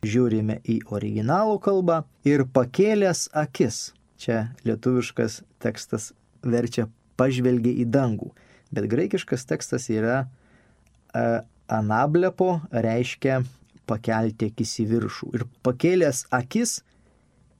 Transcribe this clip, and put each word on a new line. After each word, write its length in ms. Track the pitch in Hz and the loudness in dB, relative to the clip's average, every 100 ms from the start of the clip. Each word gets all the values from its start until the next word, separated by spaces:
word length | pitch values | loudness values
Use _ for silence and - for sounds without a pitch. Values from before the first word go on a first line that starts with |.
Žiūrime 560 | 110 113 123 110 107 110 | 0 2 2 2 0 -4
į 200 | - 110 | -2 -4
originalo 720 | - 104 104 107 110 170 220 208 | -2 -6 -4 -4 0 2 2 0
kalbą 440 | 202 196 180 165 156 _ | 0 0 2 0 -2 _
ir 240 | - 143 | 2 2
pakėlęs 840 | 131 135 123 - 202 214 196 170 - | 4 2 2 2 4 4 2 2 -2
akis. 600 | 151 151 - 131 - - _ _ | -2 -4 0 0 0 -12 _ _
Čia 380 | _ - 113 110 127 | _ -2 -2 -2 -4
lietuviškas 800 | 117 110 127 127 120 - 117 - - _ | -4 -2 0 0 0 -2 -4 -4 -20 _
tekstas 540 | 117 107 - 113 - _ _ _ | -6 -6 -6 -6 -6 _ _ _
verčia 440 | - 117 120 - 110 - _ | -2 0 0 -2 -4 -6 _
pažvelgė 600 | - 127 127 123 123 117 | 0 2 4 2 2 2
į 140 | 120 117 | 0 2
dangų, 460 | 139 131 107 - - _ - _ | 2 2 -2 -6 -14 _ -20 _
bet 140 | - 104 | -4 0
graikiškas 600 | 117 190 190 - 127 - | 0 0 -2 -4 -6 -4
tekstas 420 | 156 - 131 - | -6 -4 -6 -2
yra, 360 | 110 113 127 131 - _ _ _ _ _ _ _ | -2 0 0 -2 -10 _ _ _ _ _ _ _
e, 280 | 120 117 117 - _ | -2 0 -2 -4 _
anablepo, 960 | _ 110 107 110 143 160 185 185 185 175 151 | _ -2 0 2 2 2 2 2 0 0 -2
reiškia 760 | 123 113 113 127 - 135 131 127 - _ - | -2 0 0 -2 -2 0 0 -2 -8 _ -20
pakelti 720 | - 110 117 110 113 110 110 | -6 -4 0 0 0 -2 -6
akis 260 | 110 110 - | -4 -6 -2
į 80 | 107 | 0
viršų. 440 | 117 107 - - | 0 -2 -6 -8
Ir 160 | 120 - _ | -6 -8 _
pakėlęs 680 | 127 127 165 185 160 131 - | -2 0 2 4 2 0 -4
akis 520 | 127 127 220 233 - _ _ _ _ _ _ _ _ | -4 -2 -2 -2 -4 _ _ _ _ _ _ _ _